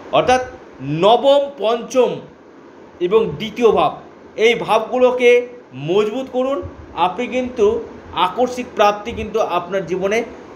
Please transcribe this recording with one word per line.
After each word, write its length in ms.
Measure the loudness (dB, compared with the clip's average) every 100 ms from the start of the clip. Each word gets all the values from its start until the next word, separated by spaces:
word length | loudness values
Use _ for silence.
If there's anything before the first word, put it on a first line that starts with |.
| -2 0
অর্থাৎ 240 | 2 0 0 -12 -20 -14 -6 2
নবম, 380 | 4 6 4 2 0 -4
পঞ্চম 500 | -4 -4 -2 0 0 -2 -12 -20 -20 -20 -20 -20 -20 -8 0
এবং 140 | 2 0 -4
দ্বিতীয় 300 | -8 2 2
ভাব, 200 | 4 2 -2 -14 -20 -14 0 2
এই 80 | 2
ভাবগুলোকে 680 | 0 -2 0 2 2 4 4 4 2 -12 -20 -10 0
মজবুত 400 | 0 0 -4 -4 -2
করুন, 220 | -2 -4 -8 -16 -12 -2 -2
আপনি 200 | -2 -4 -4
কিন্তু 300 | -4 0 2 0 -6 -16 -10 -2 -2
আকস্মিক 420 | 0 -2 -2 -6 2
প্রাপ্তি 360 | 2 2 -6 -10
কিন্তু 200 | -4 -2 -2 -2
আপনার 260 | -2 -6 -4
জীবনে 300 | -4 -2 -2 -4 -12 -18